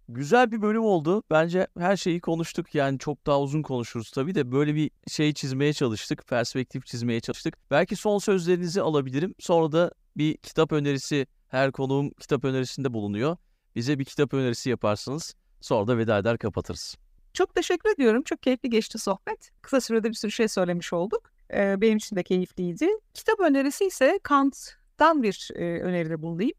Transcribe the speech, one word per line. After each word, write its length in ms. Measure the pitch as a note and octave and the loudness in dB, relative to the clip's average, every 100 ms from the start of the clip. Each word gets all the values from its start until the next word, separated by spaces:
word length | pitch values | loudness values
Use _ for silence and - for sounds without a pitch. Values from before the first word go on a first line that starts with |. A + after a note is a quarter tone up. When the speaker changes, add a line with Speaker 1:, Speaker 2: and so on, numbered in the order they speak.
| - | -12
Speaker 1:
güzel 440 | A#2 C#3+ A#3+ B3 | -8 2 4 4
bir 100 | A3 | 2
bölüm 200 | G#3 A3 | 0 2
oldu. 400 | A3 F3+ D3+ G3 - | 2 2 2 0 2
Bence 360 | D#3 E3+ F3+ F#3+ - | 2 2 0 -2 -2
her 180 | F3 G3 | 0 0
şeyi 240 | F#3 E3+ | 0 -2
konuştuk. 540 | - E3 E3 - E3 | -2 -2 -4 -6 -4
Yani 240 | D3 C#3 C3+ | 0 0 -2
çok 280 | D3 C#3+ - | -6 -6 0
daha 140 | C#3+ | 0
uzun 220 | C#3 D3+ | 2 -2
konuşuruz 480 | D3 B2+ A#2 A#2+ G#2+ | -2 -4 -4 -8 -6
tabii 240 | - C#3+ | -4 -2
de 180 | F#3+ B2 | 0 0
böyle 220 | C3 D3+ | 2 2
bir 160 | D3+ D3+ _ - | 2 -2 _ -8
şey 240 | - D3+ | 0 0
çizmeye 400 | D3 C#3 C3 C#3+ | 0 -4 0 0
çalıştık, 540 | D3+ B2+ G#2+ - D3+ - | 2 0 -2 -4 -6 -2
perspektif 600 | B2 A#2+ C3 B2 C3+ - | -2 -2 -4 -6 -8 -8
çizmeye 340 | B2 A#2+ A#2 | -4 -2 -2
çalıştık. 380 | - A#2+ E3 - - | -4 -6 -6 -8 0
Belki 260 | C#3 F#3 G3+ | 2 2 0
son 220 | G#3+ G#3 | 0 0
sözlerinizi 640 | G#3+ F#3+ E3+ F3 F3 F#3 | 2 0 2 0 0 -2
alabilirim. 520 | C#3 D3+ C3 C3+ F#3 - | 0 0 0 -2 -4 -6
Sonra 340 | - E3+ D#3+ | 0 2 4
da 200 | D#3 F3 - _ - | 2 2 -2 _ -2
bir 200 | D3+ - | -2 -2
kitap 360 | - - D#3+ | -4 0 2
önerisi, 540 | D#3 C#3+ C#3 - D3 B2+ _ _ | 2 0 -2 -2 -2 -4 _ _
her 240 | C3 C3+ | 0 0
konuğum 380 | C3 C3+ C#3 C#3+ | 0 0 0 0
kitap 340 | - - C#3 | -4 -2 -2
önerisinde 480 | C3+ C3 B2+ - C3 | 0 -2 -4 -4 -4
bulunuyor. 440 | A2+ G#2 G#2 C#3 F3 _ _ _ A2+ | -2 -4 -2 -2 -2 _ _ _ -6
Bize 220 | B2 C#3+ | -2 -2
bir 60 | |
kitap 300 | C3+ - C#3+ | -2 -2 0
önerisi 360 | C3+ B2+ A#2 C3 | 0 -2 -2 -2
yaparsınız. 640 | A2+ G#2+ G#2 - D3+ - - _ _ | -2 0 -2 -4 -8 -10 -16 _ _
Sonra 260 | - A#2+ G#2 | -2 0 2
da 120 | A#2+ | 2
veda 200 | A2+ G#2 | 2 2
eder 200 | G#2 A#2 | 2 0
kapatırız. 580 | G#2+ F2+ - - - - _ _ _ | -2 -4 -6 -8 -12 -16 _ _ _
Speaker 2:
Çok 220 | - F#4+ | -2 0
teşekkür 360 | - - F4+ G#4+ | 0 -2 0 0
ediyorum. 320 | G4 A#3+ A3 | 2 4 2
Çok 200 | - E4+ | 0 -2
keyifli 280 | C4 B3+ C4 | 0 0 0
geçti 280 | A3+ - A3+ | -2 -2 -6
sohbet. 520 | - F#3+ - A4 - _ | -4 -4 -6 -10 -12 _
Kısa 180 | - C4+ | -2 0
sürede 280 | - A3+ A3 | 2 0 -2
bir 60 | |
sürü 180 | A3+ G#3 | -4 -4
şey 160 | - A3 | 0 0
söylemiş 440 | - F3+ F3 - | 0 0 -2 -2
olduk. 380 | F3 F#3+ A4 - _ - | -2 -2 -4 -6 _ -6
Ee, 260 | - G3 G3 | 0 2 4
benim 160 | A3 G#3+ | 4 2
için 200 | - F#3+ | -2 -4
de 60 | |
keyifliydi. 680 | - F#3 F3+ - F3 E3 E4 G#4+ _ | 0 0 0 -4 -6 0 0 0 _
Kitap 260 | - - A4 | -8 -2 2
önerisi 440 | E4+ C#4 C#4 - | 4 4 2 0
ise 360 | G4 - C4 G4 | -2 4 4 4
Kant 560 | - C#4 C#4 - - - _ - | 2 4 2 0 -14 -20 _ 4
Kant'tan 240 | D#4 D#4 | 4 6
bir, 260 | G#3+ F#3 - | 2 -2 -6
e, 260 | - E3+ E3+ | -6 -4 -2
öneride 420 | F#3 F3 D#3+ D#3+ | -2 -2 -2 -4
bulunayım. 300 | D#3+ E3 A#3+ | -6 -2 -2